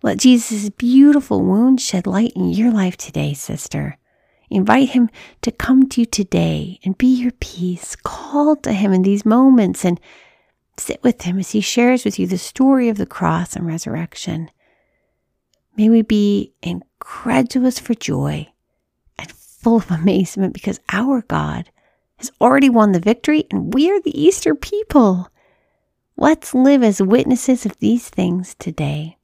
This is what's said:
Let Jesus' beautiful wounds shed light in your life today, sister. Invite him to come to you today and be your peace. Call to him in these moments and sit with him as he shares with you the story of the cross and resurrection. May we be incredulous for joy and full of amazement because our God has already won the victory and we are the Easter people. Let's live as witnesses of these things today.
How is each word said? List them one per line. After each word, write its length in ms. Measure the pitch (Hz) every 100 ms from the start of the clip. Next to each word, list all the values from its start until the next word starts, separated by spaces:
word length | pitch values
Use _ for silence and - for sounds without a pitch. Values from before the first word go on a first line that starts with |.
Let 160 | - 190
Jesus' 520 | 254 247 - 214 208
beautiful 720 | - 240 262 285 294 - 202
wounds 420 | 185 196 254 254
shed 220 | - 185 190
light 260 | 185 233
in 140 | - 180
your 220 | 180 240
life 260 | 214 185 -
today, 360 | - 156 147
sister. 640 | 143 - 160 - 151 143 - _ _ _ _ _
Invite 420 | 202 202 247 262
him 200 | 254 233 - - _
to 100 | -
come 380 | - - 262 262
to 120 | 254
you 40 |
today 760 | 233 - 190 180 165 156 147 185
and 120 | 190 190
be 80 | 254
your 240 | 254 247
peace. 640 | - - 180 180 175 -
Call 600 | - - - - 285 294 302
to 160 | -
him 200 | 202 202
in 80 | 185
these 240 | 190 202
moments 580 | 214 233 269 247 190 185
and 160 | 180 175 _ - _ _ _ _ _ -
sit 240 | - -
with 200 | 247 233
him 160 | 180 190
as 120 | 180
he 100 | 214
shares 440 | 196 - 240 254
with 140 | 208 190
you 80 | 180
the 100 | 185
story 500 | - - 262 269 240
of 100 | 202
the 100 | -
cross 480 | - 175 165 175
and 100 | 180
resurrection. 840 | 170 165 - 160 170 - - 160 160 _ _ _ _ _ _ _ _ _ _ _ _
May 140 | - 214
we 140 | 226
be 500 | 220 208 208 202 - _
incredulous 1160 | 175 175 - _ - - 240 254 240 262 254 247
for 160 | -
joy 540 | 226 - 143 143 151 151 _ _ _ _ _ _ -
and 140 | -
full 460 | - _ _ 233 226
of 120 | -
amazement 640 | 165 180 190 180 - 190
because 260 | - 202 - -
our 300 | 190 254 262
God 480 | - 156 151 - - _ _ _ _ _
has 140 | 240 _
already 300 | 240 269 269
won 220 | 233 208
the 80 | 185
victory 460 | 190 240 - 302 -
and 240 | 196 151
we 160 | 247 330
are 100 | 403
the 220 | 311 277
Easter 320 | 302 - -
people. 720 | 294 - 415 440 294 214 185 180 _ _ _ _ _ _ _ _ -
Let's 360 | 294 311 -
live 300 | 254 262 277
as 180 | 233 196
witnesses 640 | 190 247 - 247 - 254
of 140 | 208 -
these 300 | 214 233 -
things 460 | - 180 180 180 -
today. 580 | - 156 143 147 160 _